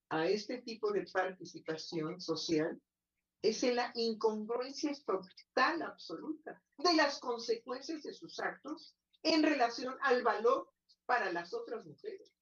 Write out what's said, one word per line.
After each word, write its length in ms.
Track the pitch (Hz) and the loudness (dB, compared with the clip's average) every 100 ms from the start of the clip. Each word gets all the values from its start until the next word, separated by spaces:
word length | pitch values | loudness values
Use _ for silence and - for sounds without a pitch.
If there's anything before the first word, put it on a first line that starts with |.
| - | -4
a 180 | 156 170 | 0 2
este 300 | 214 - 247 | 0 -2 -8
tipo 300 | 240 220 214 | -8 -2 0
de 140 | 196 180 | 0 0
participación 1080 | 190 185 185 170 156 - 160 - 165 156 180 | 0 0 -4 -12 -12 -6 -6 -4 -4 -4 -6
social 600 | - 156 - 156 165 - _ _ _ _ _ _ | -4 -2 2 2 2 -2 _ _ _ _ _ _
es 200 | - 220 | 0 2
en 140 | 254 240 | 2 2
la 140 | 247 | 0
incongruencia 1000 | 240 226 214 220 214 214 285 269 277 294 285 - | -2 -2 2 2 2 -2 -2 -4 -4 -4 -4 -2
total, 760 | 185 - - - - 277 330 | -4 -4 -20 -4 2 2 2
absoluta, 800 | - - - - 277 - - - _ - | -6 -10 -12 -10 -6 -8 -8 -14 _ 0
de 160 | 339 | 4
las 240 | 320 285 - | 6 4 2
consecuencias 840 | 247 233 233 226 254 262 - 320 | -4 -4 -2 -2 -2 -8 -6 -8
de 100 | - | -8
sus 260 | - - - | -10 -12 -6
actos 580 | - - 277 320 - _ _ _ | -6 -6 -10 -12 -14 _ _ _
en 200 | 311 320 | 2 4
relación 540 | 302 277 240 233 254 262 | 4 4 2 0 -6 -2
al 200 | 277 247 | 2 4
valor 480 | 226 202 226 320 - _ _ _ - | 4 4 4 4 0 _ _ _ 0
para 260 | 240 190 | 0 2
las 220 | 170 170 | -2 -6
otras 320 | 226 - 220 160 | -8 -6 -10 -10
mujeres. 480 | - - 381 - _ | -14 -12 -14 -18 _